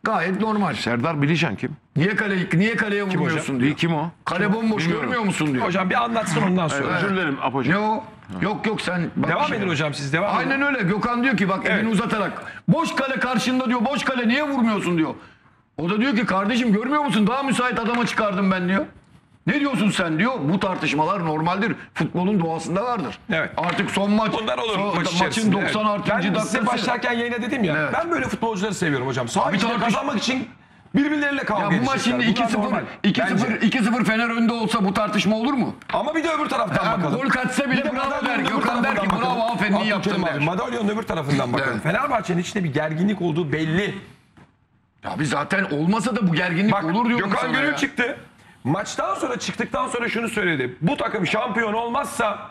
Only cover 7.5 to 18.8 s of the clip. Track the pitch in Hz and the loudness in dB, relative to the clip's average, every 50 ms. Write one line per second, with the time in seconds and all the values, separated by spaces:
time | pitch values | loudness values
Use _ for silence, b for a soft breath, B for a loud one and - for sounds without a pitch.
7.5 | 117 135 123 127 175 202 214 220 220 - - - - - - - - 90 - 190 | -2 0 0 0 0 2 2 0 0 -2 -4 -10 -18 -20 -16 -14 -6 -4 -2 -2
8.5 | 214 - - 214 214 - - - 180 175 165 143 - - 135 151 165 - - - | -2 -2 -2 -2 -2 -2 -2 -2 -2 -2 -2 -2 -2 -2 -2 4 4 4 4 4
9.5 | 277 226 202 185 165 131 160 147 139 131 143 139 139 165 190 202 185 226 262 269 | 2 0 0 0 0 0 0 0 -2 -2 -4 0 0 2 2 2 2 2 2 2
10.5 | 269 269 277 285 277 254 208 165 202 208 226 240 240 233 240 269 247 165 202 185 | 2 2 2 2 2 2 2 2 2 2 2 0 2 2 4 2 4 4 2 2
11.5 | 196 180 127 - 220 202 214 226 226 190 233 - 214 214 196 160 - - B B | 2 0 0 0 0 2 2 2 2 2 2 2 0 0 0 -2 -4 -8 B B
12.5 | B B B - 180 - - - - - 269 269 269 226 - 247 254 220 - 240 | B B B 4 4 4 4 0 0 -2 -2 -2 0 0 0 0 0 0 2 2
13.5 | 254 254 254 233 247 247 214 254 285 294 - - 269 247 240 220 240 277 302 294 | 0 0 2 2 0 2 2 0 0 0 -2 -2 -2 0 2 2 2 2 2 0
14.5 | 277 262 226 226 214 196 - 175 175 165 160 135 120 B B B B B B B | 2 2 2 2 2 0 0 0 2 2 2 0 -2 B B B B B B B
15.5 | B B B B _ - 151 170 208 214 233 277 269 202 240 - 190 190 196 202 | B B B B _ -6 -2 -2 0 2 2 2 2 0 0 2 0 0 2 2
16.5 | 254 226 254 240 190 208 240 254 285 302 294 277 - 226 208 190 247 269 269 269 | 0 2 2 2 2 2 2 2 0 2 2 2 2 2 2 2 2 0 0 0
17.5 | 220 - 247 247 233 226 226 208 240 240 240 - - - 220 208 190 185 196 190 | 0 2 2 0 0 0 -2 0 0 0 0 0 0 0 0 0 0 0 2 2
18.5 | 190 185 180 175 190 196 | 2 2 0 0 0 0